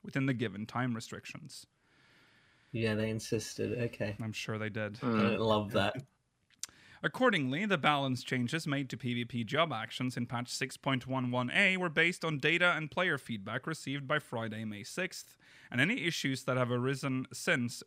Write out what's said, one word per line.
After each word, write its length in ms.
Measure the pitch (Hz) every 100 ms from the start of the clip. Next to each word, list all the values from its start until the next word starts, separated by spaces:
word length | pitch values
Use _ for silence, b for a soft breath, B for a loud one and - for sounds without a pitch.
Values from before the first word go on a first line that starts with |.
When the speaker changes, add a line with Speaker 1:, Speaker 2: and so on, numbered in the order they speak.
Speaker 1:
within 240 | - 139 135
the 80 |
given 320 | 120 110 95 110
time 280 | 123 127
restrictions. 680 | 113 - - - - - - - _ b b b b b b b b b
Speaker 2:
Yeah, 240 | 113 110 107
they 140 | 110
insisted. 680 | 110 - 113 - - 104 113
Okay. 380 | 120 - 104 104
Speaker 1:
I'm 120 | 110
sure 260 | 107 - 107
they 120 | 107
did. 240 | 107 107
Speaker 3:
Mm. 400 | 101 127 110 104
Speaker 2:
I 20 | 101
love 340 | 110 107 101
that. 220 | 104 101 135 - _ _ _ _ _ - B B B
Speaker 1:
Accordingly, 640 | 160 - 254 190 131 143 214
the 120 | 175
balance 440 | 147 147 135 123
changes 440 | - 127 120 160 156
made 220 | 139 135
to 60 | 120
P 160 | 120
V 120 | 120
P 200 | 117 120
job 280 | 110 143 165
actions 440 | 113 110 - 127 123
in 100 | 120
patch 220 | 120 123
six 280 | - 135 -
point 300 | 139 131 127
one 240 | 131 127
one 180 | 123 123
A 240 | 180 196 185
were 120 | 180
based 360 | 156 170 180
on 140 | 165 147
data 340 | 151 170 180 156
and 140 | 156
player 280 | - 180 143
feedback 480 | - 110 98 123 -
received 400 | 156 - 143 135
by 140 | 151
Friday, 440 | - 117 113 107
May 200 | 110 104
sixth, 520 | 101 - 180 - - - B B B
and 100 | 120
any 240 | 156 254
issues 400 | 170 - 139 131
that 120 | - 127
have 140 | 120
arisen 560 | 123 127 139 139 131 131
since 500 | - - 151 120 -